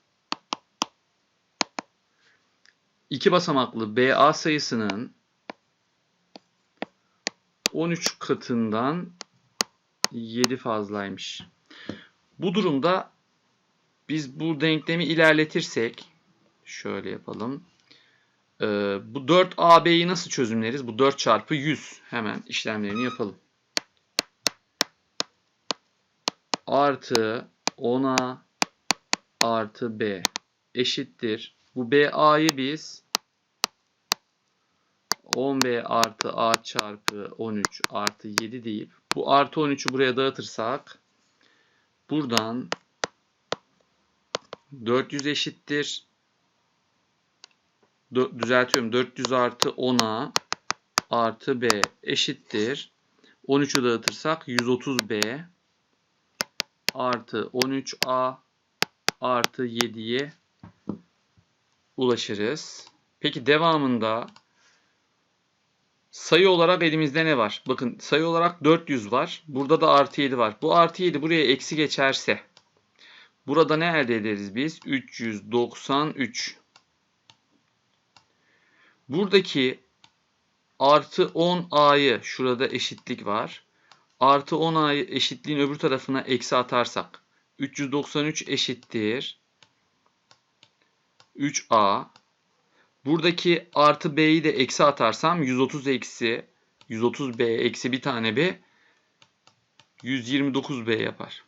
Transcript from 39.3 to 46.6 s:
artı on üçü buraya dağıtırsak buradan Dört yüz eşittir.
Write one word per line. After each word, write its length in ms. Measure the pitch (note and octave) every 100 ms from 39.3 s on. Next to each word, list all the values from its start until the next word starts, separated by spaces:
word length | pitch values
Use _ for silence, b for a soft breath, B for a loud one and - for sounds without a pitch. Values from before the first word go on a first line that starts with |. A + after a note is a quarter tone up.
artı 300 | C#3 C#3 -
on 80 | D3
üçü 200 | C#3 -
buraya 280 | C3 C3+ B2
dağıtırsak 840 | C3+ C3+ G#2+ - A2+ C#3 - - _ _ _ _ _ _ _ _ _ _ _
buradan 600 | D3 C#3 A2+ A2 B2 F3 - _ _ - _ _ _ _ - _ _ _ _ _ _ _ - - - _ C#3 A2+
Dört 280 | B2+ C3+
yüz 140 | C#3+ D3
eşittir. 800 | C#3+ D3+ - - D3 C#3+ - - _ _ _ _ _